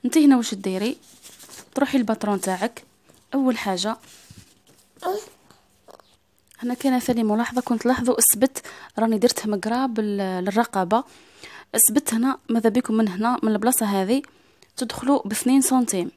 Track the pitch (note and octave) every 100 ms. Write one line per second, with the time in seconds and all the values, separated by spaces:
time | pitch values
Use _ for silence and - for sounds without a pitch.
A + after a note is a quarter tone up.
0 | A#3+ D#4+ C#4+ C4 A3+ G3 G3 F#3 G#3+ -
1 | _ - - - - - - - C4+ C4+
2 | A3 A3 G#3 G3+ F#3+ F#3 A3 - - _
3 | _ _ _ C#4 B3+ A#3 G#3 F#3 G3 -
4 | - - - - - _ _ _ _ _
5 | F4+ G4+ - _ _ _ _ _ _ -
6 | _ _ _ _ _ _ A#3+ B3 C#4 B3+
7 | A#3+ A#3+ A3 G#3+ A#3 B3 - A#3 A#3 B3
8 | B3 A#3+ A3+ G#3 C4 - - - - -
9 | A3+ A3 A#3 - G#3+ G#3 G#3+ A#3+ C4+ A3
10 | G#3+ G3+ F#3+ F#3 F#3 G3+ A#3 G3 F3+ A3
11 | - - - - - - - A3+ - G#3+
12 | - A3+ B3+ - - A3+ A3 A3 - A3
13 | G#3+ F3+ A3+ B3 A3 G#3+ A3 B3+ G#3+ G3
14 | F#3+ C4+ - _ _ _ _ - A#3+ -
15 | B3 C#4 G3+ G#3+ B3+ C4+ B3+ C4 A#3 F#3+
16 | E3+